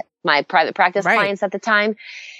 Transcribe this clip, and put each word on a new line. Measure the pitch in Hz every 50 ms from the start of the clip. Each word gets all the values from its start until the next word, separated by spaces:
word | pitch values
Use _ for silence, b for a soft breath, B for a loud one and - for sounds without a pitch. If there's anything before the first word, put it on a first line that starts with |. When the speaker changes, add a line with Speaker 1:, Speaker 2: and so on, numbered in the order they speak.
| - _ _ _ -
Speaker 1:
my | 160 147 143
private | 147 - - 170 160 110 -
practice | - 185 185 - 202 180
Speaker 2:
Right. | 175 220
Speaker 1:
clients | 220 202 202 196 196 208
at | 190
the | 202 196
time. | - - 214 208 208 220 214 B B B B B B B B